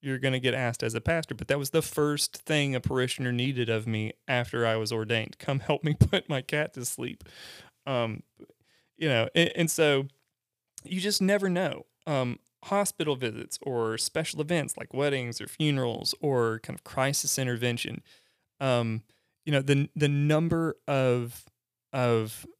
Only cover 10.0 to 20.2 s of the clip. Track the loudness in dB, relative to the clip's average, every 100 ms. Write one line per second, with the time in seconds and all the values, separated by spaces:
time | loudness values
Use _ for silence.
10 | 0 -8 _ _ _ _ _ -20 -8 -4
11 | -2 2 2 2 2 0 -2 -4 -12 _
12 | -4 -2 -2 -4 _ _ -2 0 0 -2
13 | -2 0 -2 -6 -10 -8 -4 -2 -2 -2
14 | -4 -4 -4 -4 -2 -2 -2 -6 -8 -2
15 | 0 0 -4 -8 -10 -2 2 2 0 -2
16 | -4 -2 0 2 2 0 -6 -12 -8 -2
17 | 0 0 -2 -2 0 0 0 -2 -4 -8
18 | -14 -20 _ _ _ _ 0 2 2 -2
19 | -6 _ _ _ 0 2 4 2 2 0
20 | 0 2